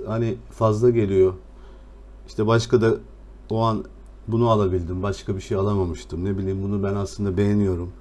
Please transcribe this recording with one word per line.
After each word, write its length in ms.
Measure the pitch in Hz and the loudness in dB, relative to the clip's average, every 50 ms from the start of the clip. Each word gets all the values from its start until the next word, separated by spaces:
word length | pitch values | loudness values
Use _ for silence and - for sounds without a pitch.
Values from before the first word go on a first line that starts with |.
| - | -8
hani 300 | 107 110 117 117 113 98 - - - | -4 -4 -2 -2 -2 -4 -6 -10 -16
fazla 380 | - - 113 110 107 107 120 123 | -2 0 2 2 4 4 4 4
geliyor. 440 | 117 117 104 98 98 95 92 92 92 90 - - - - - - - - - - - - - - - - - | 4 4 2 4 4 4 4 4 2 -2 -10 -20 -20 -20 -20 -20 -20 -20 -20 -20 -20 -20 -20 -20 -20 -20 -20
İşte 200 | - - - 107 | -10 -4 0 2
başka 340 | 110 117 117 117 - 127 120 | 4 4 2 4 2 2 4
da 140 | 110 110 - - - - - - - - - - - - | 4 2 2 0 -4 -12 -20 -20 -20 -20 -20 -20 -10 -6
o 140 | 110 113 113 | -2 0 0
an 220 | 113 107 - - - - - - - - - - | 0 0 -2 -6 -10 -16 -20 -20 -20 -20 -14 -6
bunu 220 | 110 110 113 120 117 | -2 0 2 4 4
alabildim, 540 | 110 104 101 92 92 90 85 82 90 92 95 | 4 4 4 2 0 -2 -4 -4 -6 -4 -4
başka 320 | 101 95 - - - 101 | -6 -6 -6 -6 -6 -6
bir 60 | 92 | -6
şey 160 | - - 110 | -6 -4 -4
alamamıştım. 680 | 95 98 104 101 98 92 85 80 - - - - 85 90 | -2 0 0 0 0 -2 -2 -4 -8 -10 -10 -8 -6 -4
Ne 120 | 101 95 | -4 -4
bileyim, 260 | 98 98 95 98 95 98 | -2 -4 -4 -4 -4 -4
bunu 200 | 98 104 101 98 | -4 -2 -2 -2
ben 120 | 98 98 | -2 -2
aslında 420 | 101 95 - - - 101 98 90 | -4 -4 -6 -6 -4 -4 -2 0
beğeniyorum 560 | 98 101 101 104 104 101 95 90 85 90 90 - - | 0 0 2 2 2 2 0 0 -2 -6 -8 -12 -16